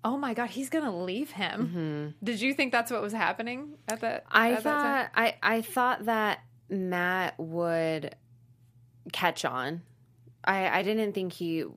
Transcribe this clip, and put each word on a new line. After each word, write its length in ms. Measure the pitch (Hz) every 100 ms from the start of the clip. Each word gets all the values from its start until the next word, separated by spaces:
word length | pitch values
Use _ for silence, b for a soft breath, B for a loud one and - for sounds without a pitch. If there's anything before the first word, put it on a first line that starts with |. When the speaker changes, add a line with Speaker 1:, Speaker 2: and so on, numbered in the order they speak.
Speaker 1:
"Oh 120 | 220 269
my 160 | 277
God, 160 | 226 240
he's 200 | 202 269
gonna 260 | 320 285 180
leave 360 | 185 202 285
him." 340 | 185 180 - 165
Speaker 2:
Mm-hmm. 580 | 175 156 151 151 -
Speaker 1:
Did 160 | 208 220
you 140 | 254
think 160 | 277 269
that's 220 | 240 233
what 100 | 240
was 100 | 208
happening 640 | 220 185 190 233 247 294 302 -
at 120 | 226
that, 220 | 226 - -
Speaker 2:
I 220 | - 233
Speaker 1:
at 100 | 233
that 80 | 233
time? 340 | 294 285 277 -
Speaker 2:
thought, 40 | -
I, 180 | 233 - - 226
I 60 |
thought 420 | 220 - 247 -
that 340 | 220 220 214 - - - -
Matt 640 | 190 185 180 180 185 180 -
would 720 | 160 170 170 165 160 160 156 - _ - - - - - - - -
catch 320 | - 180 165
on. 380 | 139 127 127 170 - - _ _ - _
I, 340 | - 190 190 156
I 40 |
didn't 300 | 190 220 208
think 200 | 196 185
he 320 | - 170 165 87